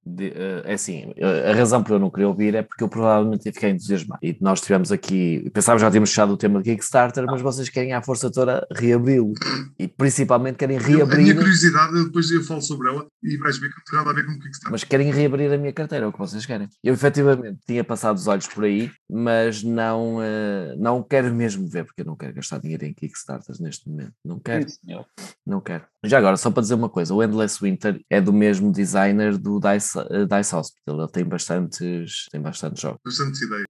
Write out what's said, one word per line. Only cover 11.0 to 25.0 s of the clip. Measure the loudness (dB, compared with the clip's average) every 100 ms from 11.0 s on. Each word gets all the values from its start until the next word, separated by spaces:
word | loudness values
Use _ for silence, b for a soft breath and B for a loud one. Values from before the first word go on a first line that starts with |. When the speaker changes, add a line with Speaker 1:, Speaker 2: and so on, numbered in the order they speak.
| 6
Speaker 1:
reabrir | 6 8 8
Speaker 2:
curiosidade, | 6 6 6 4 2 2
eu | 0
depois | 0 0
eu | 0
falo | -2 -6
sobre | -6 -4 -4
ela | -4 -10 _
e | -6 -4
vais | -4 -4
ver | -6
que | -10
não |
tem | -6 -2
nada | 0
a |
ver | -2 -4
com |
o | -8
Kickstarter. | -12 -12 -8
Speaker 1:
Mas | -8
querem | 0 2 2
reabrir | 2 2 2 0
a | 0
minha | -2
carteira, | -6 -6 -4
é | -6
o |
que | -6
vocês | -10 -10
querem. | -8 -8 -10 _
Eu | 0
efetivamente | 2 2 4 4 4 0 -14
tinha | -4 -4
passado | -2 -2 0 0
os | 0
olhos | -2 -2
por | -2
aí, | 0 0 -2 -10 _
mas | -4 0 2 2 -2
não, | -4 -2 0 -2 -2 -4
eh, | -4 -4 -4 -4 -6 -4
não | -2 -2
quero | 0 0 2
mesmo | 0 -2 -4 -6
ver, | -8
porque | -10 -12
eu | -12
não | -10
quero | -12
gastar | -12 -12 -10
dinheiro | -8 -8
em | -10
Kickstarters | -10 -12 -12 -14 -14 -14 -12
neste | -12 -12 -14
momento. | -12 -14 _
Não | -14 -12
quero. | -6 -4 -4
Speaker 3:
Sim, | -10
senhor. | -16 -16